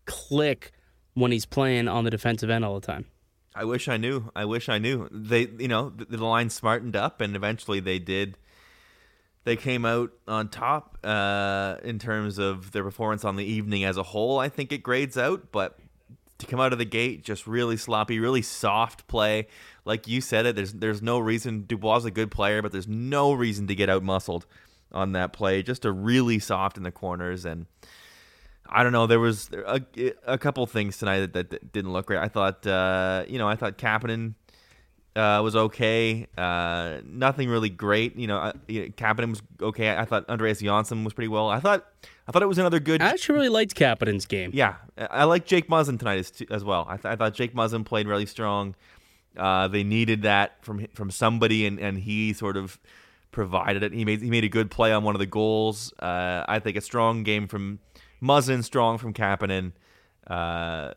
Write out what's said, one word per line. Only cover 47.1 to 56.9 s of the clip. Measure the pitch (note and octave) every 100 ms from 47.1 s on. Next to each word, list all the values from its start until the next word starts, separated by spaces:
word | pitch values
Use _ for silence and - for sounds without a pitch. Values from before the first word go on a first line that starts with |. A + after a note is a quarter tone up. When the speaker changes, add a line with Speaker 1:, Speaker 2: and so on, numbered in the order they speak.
| A2
Speaker 2:
thought | A2
Jake | G#2+ A#2+
Muzzin | A#2+ A2+ A2+ G#2+
played | A2 G#2
really | G2+ G2+
strong. | - G#2+ G2+ G2 F#2+ _ - _ _ _ -
Uh, | F#2+ F#2+ F#2+
they | G2+
needed | G2+ A2 A2+ G#2+
that | G#2 G2+ G2+ -
from, | - G#2 A2
from | - G2+
somebody, | - A2+ A#2 A2 A2 G#2
and, | G2+
and | G2+ F#2+
he | G#2 G#2+ G#2+
sort | G2+ G#2 G2
of | F#2+ - _ - - _ _
provided | - F#2+ F#2 G2+ G2
it. | G#2
He | A#2 G#2+
made, | G#2+
he | A#2
made | A#2
a | A2
good | A2+ G#2+
play | - A2+
on | G#2+
one | G#2+ G#2
of |
the | G2
goals. | G#2+ G#2+ A2 A2 G#2+ - -
Uh, | F2 F2+ F2+ F2+ -
I | G#2+
think | A2 G2+
a |
strong | -